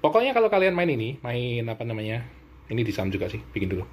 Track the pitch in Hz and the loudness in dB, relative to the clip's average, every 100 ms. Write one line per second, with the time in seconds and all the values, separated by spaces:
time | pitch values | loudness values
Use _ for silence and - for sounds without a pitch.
0 | - 220 254 247 220 202 185 175 175 127 | 4 4 4 4 4 4 4 4 2 0
1 | 113 135 123 120 123 120 117 110 117 107 | -2 -6 -4 -4 -2 -2 -4 -4 -4 -4
2 | 107 117 120 - - - - 113 110 101 | -4 -4 -6 -16 -20 -20 -6 -2 0 0
3 | 95 95 90 - - 95 92 90 - | -2 -2 -4 -6 -8 -4 -2 -4 -6